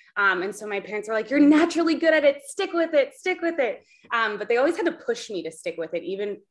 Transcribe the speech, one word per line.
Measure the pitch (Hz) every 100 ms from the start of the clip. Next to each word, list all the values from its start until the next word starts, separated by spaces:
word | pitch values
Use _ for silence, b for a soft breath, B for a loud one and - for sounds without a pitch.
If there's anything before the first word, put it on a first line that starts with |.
| b -
Um, | 196 180
and | 190
so | 202 214
my | 202
parents | 190 214 214
were |
like, | 220 220
"You're | 285
naturally | 294 302 339 320 330
good | 277 320
at | 311
it. | 285 -
Stick | - - 381
with | 339 330
it, | 302 254
stick | - 370 349
with | 339 330
it." | 240 - b b b
Um, | 233 220 208
but | 208
they | 240
always | 294 -
had | -
to |
push | - - 226 -
me | 185
to | 160
stick | - 180 165
with | 160
it, | 170
even | - 190 208 196 _